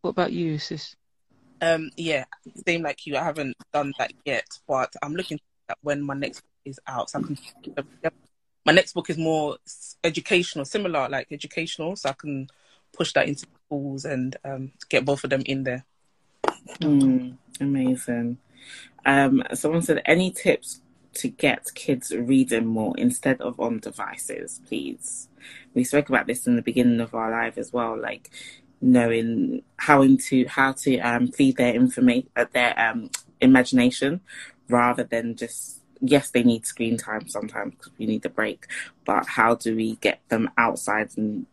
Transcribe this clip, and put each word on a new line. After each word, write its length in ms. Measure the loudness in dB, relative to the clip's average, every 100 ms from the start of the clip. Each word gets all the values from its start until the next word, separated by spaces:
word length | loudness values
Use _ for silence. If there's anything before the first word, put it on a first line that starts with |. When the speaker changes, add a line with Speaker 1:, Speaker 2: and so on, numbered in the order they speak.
Speaker 1:
What 100 | -4
about 200 | -2 -2
you, 260 | -2 -4 -4
sis? 380 | -6 -10 -12 _ _ _ _ _ _ _
Speaker 2:
Um, 280 | 0 0 -2 -8
yeah, 280 | -2 -2 -4 -18 -20 -8 -2
same 180 | 0
like 220 | -2 -6 -6
you. 120 | -4
I 60 |
haven't 340 | -2 -4 -6 -8 -4
done 200 | -4 -4 -4
that 160 | -6 -6 -6
yet, 220 | -4 -6 -14 _
but 260 | -4 -4 -6
I'm 120 | -8 -6
looking 240 | -8 -10 _ _ _
at 80 | -10
when 200 | -4 -4
my 120 | -4
next 280 | -6 -8 -10
book 100 | _ _ -18
is 140 | -16 -10
out. 220 | -8 -6
So 100 | -6
I 40 |
can, 140 | -8 -8 -12 _ -12 -12 -12 _ -8 _ _ _ _ _ 4
my 80 |
next 200 | 4 4
book 160 | -6 -6
is 80 | -4
more 400 | -2 -2 -2 -6 -14
s-, 320 | -20 -20 -4
educational, 600 | -4 -4 0 0 0 -6 -6
similar, 440 | -4 -2 -2 -2
like, 180 | -4 -8
educational, 640 | -12 -10 -8 -8 -8 -8 -6
so 140 | -8
I 40 |
can 360 | -8 -8 -8 -10 _ _ _ _
push 200 | -6 0
that 140 | 0 0
into 180 | -2 -10 _ _
schools 380 | -8 -6 -8 -6
and, 300 | -4 -4 -6 -10
um, 260 | -10 -10 _ 0
get 160 | 0 2
both 180 | -2
of 60 | 0
them 140 | -2 -2
in 180 | -4
there. 220 | -4 -6 -10 _ _ _ _ _ -4 -4 -20 -4
Speaker 3:
Mm, 560 | 4 6 6 4 0 -12 _ -6
amazing. 760 | -2 0 0 0 -2 -2 -2 -6 _ _ -20 -20 -20 -4 2
Um, 380 | 4 6 4 2
someone 280 | -4 0 0
said, 200 | 2 0 4
"Any 260 | 4 4
tips 500 | 0 0 0 -2 -18 _ _ _ -8
to 140 | -8
get 420 | 0 0 0 -6 -10
kids 360 | -4 -4 -2
reading 540 | -6 2 4 4 2 0
more 280 | -2 -2 0
instead 420 | 0 0 0 0
of 180 | -2 -4
on 200 | -4 -4
devices, 840 | -8 -10 -12 -10 -10 -10 -10 -14 -10
please?" 640 | -8 -8 -10 -12 -12 -16 _ -20 -20 -6
We 100 | -2
spoke 260 | 2 0 2
about 180 | 0 0
this 200 | -4 0
in 80 | 0
the 60 |
beginning 380 | 0 2 4 2
of 120 | -2
our 160 | -4 -4
live 260 | -2 -4 -6
as 140 | -6
well, 260 | -4 -4 -4
like, 300 | -8 -10 -16 -20 -20 -20 _ _
knowing 800 | 6 6 6 2 0 0 -2 -4 _ -10
how 240 | 4 6
into, 460 | 8 6 6 2 2
how 240 | 2 0
to, 260 | 0 0 0
um, 280 | 0 0 0
feed 300 | 4 2 4
their 160 | 2
informa-, 540 | 4 2 6 4 4 -2 0
uh, 100 | 0
their, 240 | 2 0 2
um, 300 | 0 -2 -8 -12 -14 _
imagination, 800 | 8 8 6 4 2 2 -2 -2 _ -20 -20 _ _
rather 340 | 2 2 0
than 320 | -2 -4 -4 -6
just, 440 | -10 -10 -14 -16 _ _
yes, 280 | 2 2 2
they 120 | 2
need 220 | 4 2 -4
screen 320 | -6 -2 -2
time 300 | -4 -8 -8
sometimes 460 | -10 -8 -8 -10 -12
'cause 140 | -20 _
we 80 | -4
need 160 | -4
the 80 | -4
break, 360 | -4 -4 -6 -12 -12 -12 _ -2
but 220 | 0 0
how 280 | 2 4 4
do 200 | 0 -2
we 200 | -2 0
get 220 | -2 -2 _
them 200 | 0 0 2
outside 520 | 0 0 -2 -2 -2 -4
and 280 | -4 -4 -10